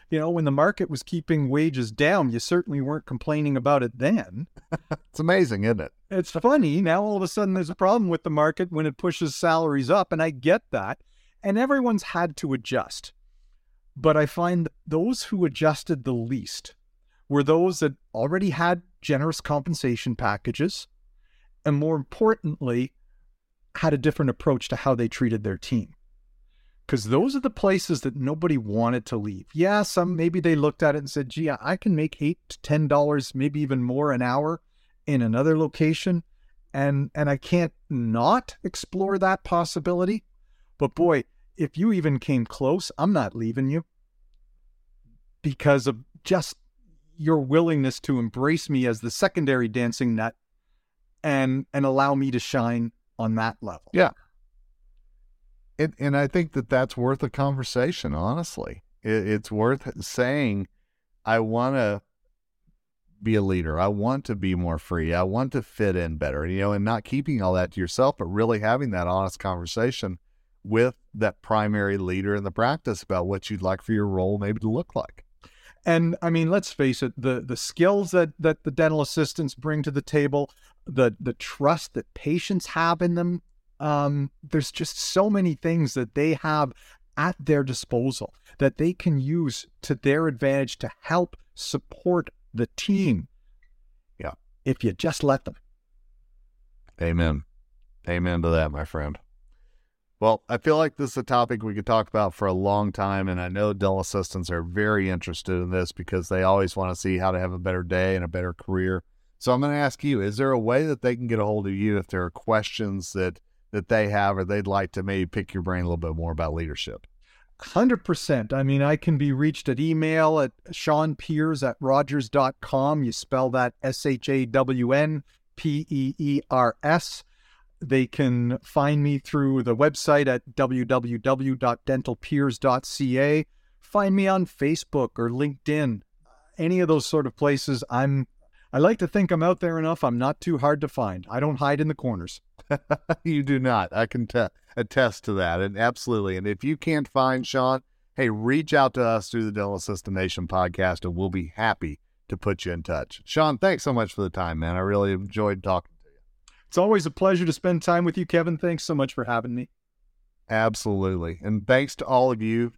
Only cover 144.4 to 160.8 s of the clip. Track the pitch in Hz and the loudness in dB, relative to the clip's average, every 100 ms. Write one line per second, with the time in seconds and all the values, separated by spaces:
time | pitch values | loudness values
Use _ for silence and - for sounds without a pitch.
144.4 | 107 - _ - 113 - 123 - - 98 | -2 -4 _ -6 -2 2 0 0 -4 0
145.4 | 87 85 98 101 117 120 - 113 98 92 | 0 0 -2 0 0 0 -2 -2 -2 -2
146.4 | 101 101 135 151 - 151 139 135 131 127 | -4 -4 -4 -4 -2 -2 0 0 2 0
147.4 | 123 131 127 131 - _ _ - 127 107 | -2 0 0 0 -4 _ _ -2 0 0
148.4 | 113 143 151 151 135 127 117 113 - 120 | 2 2 4 4 4 2 0 0 -2 -4
149.4 | 110 104 101 101 - 98 - 95 92 - | -2 -2 -4 -4 -6 -8 -6 -2 -2 -4
150.4 | 85 92 90 87 92 87 90 87 95 95 | -2 0 0 0 0 0 -4 -2 -2 -2
151.4 | 80 - 110 98 82 73 _ _ - 95 | -6 -2 -2 0 -4 -10 _ _ -12 -6
152.4 | 104 90 95 85 80 80 62 - - 156 | -2 -2 -4 -6 -4 -6 -6 -12 -4 0
153.4 | 156 135 190 170 - 123 107 - 98 95 | 2 2 0 0 0 0 -2 -2 -4 -2
154.4 | 87 80 82 90 95 101 101 95 98 107 | -4 -2 -2 -2 0 0 0 0 -4 -2
155.4 | 107 95 95 90 - _ _ _ _ _ | -2 -2 -2 -2 -4 _ _ _ _ _
156.4 | - _ _ - 196 214 156 - 190 185 | -20 _ _ 0 4 2 0 0 2 4
157.4 | 170 156 180 170 - 170 175 170 170 170 | 2 0 0 0 2 2 2 0 0 2
158.4 | 170 160 175 160 - 151 135 - 123 117 | 2 0 -2 -2 -2 -2 -2 -4 -2 -2
159.4 | 120 120 123 _ _ _ _ _ _ _ | -2 -6 -8 _ _ _ _ _ _ _
160.4 | - 110 113 107 | -4 0 2 0